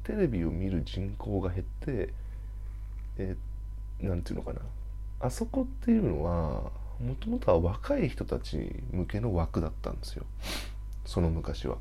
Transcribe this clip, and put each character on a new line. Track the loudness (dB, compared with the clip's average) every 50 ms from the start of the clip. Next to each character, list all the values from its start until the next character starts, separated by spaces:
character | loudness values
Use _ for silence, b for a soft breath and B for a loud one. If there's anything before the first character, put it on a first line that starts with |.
| -4
テ | -2 2
レ | 2 4 4
ビ | 4 2 2
を | 2
見 | 2 2 2 2
る | 2 2 0
人 | 0 -2 -2 -2 -2 -2 -4
口 | -2 0 0 2
が | 2 2
減 | 0 0
っ | -2 -4 -4 -4
て、 | -4 -2 0 0 0 -2 -2 B B B B B B B B B B B B B B B B B -6 -6 -4 -4
え、 | -2 -2 -2 -4 -4 -6 -6 -6 -6 -6 -6 -6 -6 -6 -6 -4
な | 0 0 0
ん | 0
て | 0 -2
い | -4
う | -4
の | -4
か | -4 -4
な。 | -4 -6 -6 -6 -6 -6 -6 -6 -6 -6 -6 -6 -2
あ | -2 -2
そ | 0 0 -2
こ | 0 2 0 0
っ | 0 -2 -2 4
て | 6
い | 6 8
う | 8
の | 4 4 4 2
は、 | 4 4 4 2 2 2 0 -2 -2 -4 -6 -6 -6 -4 -4 -2
も | -2 -2 -2
と | -2 0
も | 0 2
と | 6 8
は | 8 8
若 | 8 6 2 0 2 2 4 4
い | 4 2
人 | 2 0 -2
た | 0 0 -2
ち | -2 -2 -2 -2 -2 -2 -4 -4 -4 -2
向 | 0 0 0 0
け | 0 0
の | 0 2 4
枠 | 4 2 2 2 0
だ | 0 0
っ | -2 -4
た | -4 -4
ん | -4
で | -4 -6
す | -6 -6
よ。 | -6 -6 -6 -8 B B B B B B B B B B -8 -6 -6 -6
そ | -2 0 2
の | 4 4
昔 | 2 2 0 -2 -4 -2 -2 -2
は。 | -2 -2